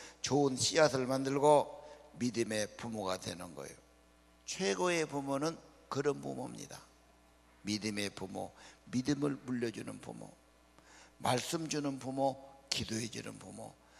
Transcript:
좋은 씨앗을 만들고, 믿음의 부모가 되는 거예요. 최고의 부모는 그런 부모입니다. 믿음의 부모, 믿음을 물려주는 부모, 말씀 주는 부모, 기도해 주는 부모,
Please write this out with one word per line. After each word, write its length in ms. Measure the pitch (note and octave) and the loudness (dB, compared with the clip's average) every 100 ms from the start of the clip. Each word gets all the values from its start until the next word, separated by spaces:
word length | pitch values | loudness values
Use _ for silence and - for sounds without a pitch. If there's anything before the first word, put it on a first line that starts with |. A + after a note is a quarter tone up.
| - - | -16 -8
좋은 360 | - C#3 C#3 B2+ | 0 4 4 4
씨앗을 500 | A#2 D#3+ D3+ C3 B2+ | 4 6 6 6 0
만들고, 760 | C3+ C3+ C#3 D3 D3 - - - - - | 0 2 6 8 8 6 -2 -14 -18 -16
믿음의 640 | - A#2+ A2+ G#2+ G#2+ G#2 - | -2 0 2 0 0 -2 -4
부모가 420 | A#2+ A2 F#2+ F#2 | -6 -4 -2 -2
되는 360 | - F2 F2 | -4 -8 -8
거예요. 220 | D2 C#2 - - - - - - - - | -10 -12 -12 -20 -20 -20 -20 -20 -16 -10
최고의 600 | - G3 F#3+ F3+ E3+ D3+ | -2 0 2 4 2 2
부모는 520 | C#3 C#3 C#3 D#3 D#3+ - - - | -2 0 0 0 -2 -10 -18 -6
그런 320 | C3+ C#3+ C#3 | 0 0 0
부모입니다. 600 | C#3 C3 B2+ A#2 - - - - - - - - - - | -4 -6 -8 -10 -12 -14 -18 -20 -20 -20 -20 -20 -20 -8
믿음의 480 | G#2 G#2+ G#2+ G#2 G2+ | -2 0 0 -2 -2
부모, 420 | - F#2+ G2 G2 - - - - | -4 -8 -6 -8 -10 -20 -20 -4
믿음을 500 | A#2+ C3 C#3+ C#3+ C3+ | 0 0 2 0 -2
물려주는 560 | B2+ B2 A#2 A2+ - G#2+ | -4 -2 -2 -4 -10 -10
부모, 300 | - - G#2 - - - - - - - - - | -12 -12 -14 -18 -20 -20 -20 -20 -20 -20 -20 -2
말씀 500 | - B2 - E3+ D#3 | 2 2 2 -2 -2
주는 300 | D3+ C#3+ C3+ | -2 -2 -2
부모, 520 | C3+ C3+ C3+ B2+ - - - | -4 0 0 0 -8 -14 -2
기도해 380 | - G2+ A2 A#2 | -2 0 -2 -4
주는 300 | - A2 G#2+ | -6 -10 -12
부모, 360 | G2 G#2 G#2+ - - | -12 -12 -14 -16 -20